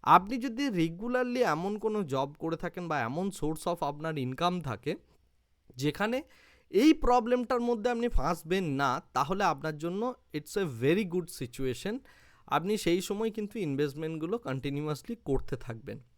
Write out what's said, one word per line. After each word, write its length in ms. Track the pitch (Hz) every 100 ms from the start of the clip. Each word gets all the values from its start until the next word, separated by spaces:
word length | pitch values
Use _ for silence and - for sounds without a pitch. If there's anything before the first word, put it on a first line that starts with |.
আপনি 360 | - 170 196 254
যদি 300 | 262 226 285
রেগুলারলি 720 | 185 165 170 233 247 247 247
এমন 360 | 214 151 190 214
কোনো 240 | 220 214
জব 320 | 160 135 143 151
করে 180 | 165 160
থাকেন 320 | 175 - 175
বা 120 | 147
এমন 300 | 117 147 196
source 340 | - 151 156
of 120 | 180 170
আপনার 380 | 143 147 160 151
ইনকাম 420 | 127 127 175 180
থাকে 360 | 147 107 147 254 _ _ _ _ _ _ _ 123
যেখানে 460 | 147 - 214 254 - - - _ _
এই 220 | 190 294
প্রবলেমটার 680 | - 226 247 233 247 233 254
মধ্যে 300 | 240 233 233
আপনি 180 | 240 240
ফাঁসবেন 560 | - 139 175 156 185
না, 380 | 175 135 135 135 -
তাহলে 320 | 131 139 190
আপনার 340 | 190 147 156 151
জন্য 360 | 165 190 240 247 _
it's 220 | 151 - 202
a 120 | 180 117
very 220 | 127 185
good 240 | 190 180 170 -
situation। 580 | 123 - 131 123 196 254 - - - _ -
আপনি 320 | 143 180 214
সেই 220 | 175 180
সময় 300 | 185 202 226
কিন্তু 280 | 214 208 226
ইনভেস্টমেন্টগুলো 800 | 165 135 147 139 160 160 165 233
কন্টিনিউয়াসলি 760 | 143 131 143 143 151 147 - 233
করতে 320 | - 131 - 127
থাকবেন। 420 | - 113 - 107 -